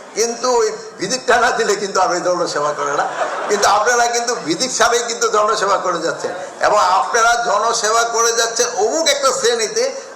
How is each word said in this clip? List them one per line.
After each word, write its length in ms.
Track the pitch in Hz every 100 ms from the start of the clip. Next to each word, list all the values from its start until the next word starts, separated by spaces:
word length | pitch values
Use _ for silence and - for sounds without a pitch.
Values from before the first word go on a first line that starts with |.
| - -
কিন্তু 360 | 233 233 254 240
ওই 140 | 214 - - -
ভিজিট 320 | 196 254 -
না 220 | 240 247
দিলে 240 | - 208 196
কিন্তু 240 | 196 190
আর 120 | 180
ওই 100 | 175
জনসেবা 520 | 175 175 160 151 147
করে 200 | 147 143
না। 140 | 147 - - - - -
কিন্তু 180 | 202 214
আপনারা 380 | 208 220 240 240
কিন্তু 300 | 240 233 214
ভিজিট 420 | 147 175 254 -
ছাড়াই 260 | 220 240 233
কিন্তু 220 | - 233
জনসেবা 480 | 214 214 214 196 185
করে 220 | 185 170
যাচ্ছেন, 340 | 160 - - - - -
এবং 200 | 165 208
আপনারা 640 | 196 190 185 233 226 180 202
জনসেবা 580 | 202 226 - 208 226
করে 280 | 233 226 233
যাচ্ছেন 360 | 226 226 - 233 180
অমুক 300 | 220 311 311
একটা 240 | 277 269
শ্রেণীতে 680 | - 233 233 214 220 269 - -